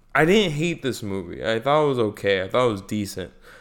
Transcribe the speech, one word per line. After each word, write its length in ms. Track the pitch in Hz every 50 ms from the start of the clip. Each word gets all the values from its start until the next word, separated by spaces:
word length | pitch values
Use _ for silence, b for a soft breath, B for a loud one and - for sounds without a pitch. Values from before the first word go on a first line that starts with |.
| _ _ -
I 100 | 139 156
didn't 280 | 170 202 220 202 165 147
hate 280 | 147 165 175 156 -
this 220 | - 127 - - 110
movie. 420 | 98 95 98 85 87 - 62 67
I 140 | 110 113 113
thought 260 | 117 139 147 156 151
it 40 | 143
was 100 | 131 120
okay. 420 | 110 104 104 - - 101 98 92
I 60 | 95
thought 220 | 95 - 123 127 120
it 20 |
was 100 | 104 98
decent. 500 | 98 - 107 107 98 - - 95 85 - - B B B B B